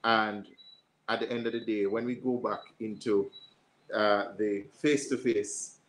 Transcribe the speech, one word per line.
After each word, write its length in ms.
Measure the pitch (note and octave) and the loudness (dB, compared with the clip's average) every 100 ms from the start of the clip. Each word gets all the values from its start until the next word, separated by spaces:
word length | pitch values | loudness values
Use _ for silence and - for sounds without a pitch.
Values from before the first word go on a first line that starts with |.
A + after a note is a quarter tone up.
and 440 | A2+ A2+ G#2+ G#2 G2 - - _ _ _ - | 4 4 4 -4 -12 -20 -20 _ _ _ -4
at 140 | A2+ | -2
the 100 | A#2 | -2
end 160 | A#2+ A#2 | -2 -2
of 60 | |
the 80 | A2+ | -4
day, 240 | A2 G#2+ G2 | -2 0 2
when 180 | A2 A#2 | 0 -2
we 100 | B2 | -4
go 220 | B2+ A#2+ | -2 -2
back 220 | G#2+ G2+ - _ | -2 -4 -8 _
into, 520 | A2 G2+ A2+ G2+ G2 - - _ _ _ _ | -8 -6 2 2 2 -6 -20 _ _ _ _
uh, 320 | A2 G#2+ G2+ G2 F#2+ | 2 4 4 2 -2
the 260 | G#2+ G2+ G2+ | -2 -2 -6
face-to-face 1040 | - D3+ C#3+ - B2 B2 G#2+ - - - - | -2 2 2 0 0 2 0 -2 -8 -12 -16